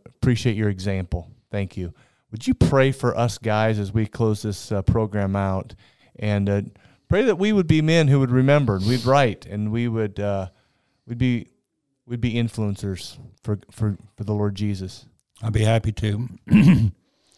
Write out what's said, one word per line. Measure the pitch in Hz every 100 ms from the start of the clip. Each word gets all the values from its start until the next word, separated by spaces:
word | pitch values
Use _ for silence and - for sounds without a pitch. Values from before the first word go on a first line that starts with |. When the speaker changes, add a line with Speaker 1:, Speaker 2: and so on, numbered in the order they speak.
| -
Speaker 1:
appreciate | _ 131 117 123 104
your | 104
example. | 95 98 95 90 90 80 - _
Thank | 104 95 95
you. | 87 - _ _ _
Would | 110 -
you |
pray | 254 165 135 135
for | 135 120 -
us | 120 -
guys | 110 107 113 107
as | 98
we | 110 110
close | - 110 107
this, | 107 95 -
uh, | 101
program | - 117 107 104 98 98
out, | 98 95 - - _ _ _ -
and, | 107 101 101
uh, | 101 101 - _ _ _
pray | 180
that | 254 175
we | 208
would | 208 160
be | 160
men | 156 165 147
who | 139
would | 127
remember, | 127 131 147 123 95
and | 101
we'd | 123 120
write, | 139 123 92 -
and | 104 104
we | 113 120
would, | 113 107 98
uh, | 101 98 92 - _ _ _ _ -
we'd | 117
be, | 127 120 - _ _ _ _ _ -
we'd | 120
be | 120
influencers | 117 117 - 104 98 101 90 - - - _
for, | - 101 -
for, | - 107 95 - -
for |
the | 104
Lord | 104 104 98
Jesus. | 104 98 92 - - _ _ _
Speaker 2:
I'd | 113
be | 110
happy | 107 113 113
to. | 104 107 104 127 - -
<clears throat> | 208 180 135 107 - _ _ _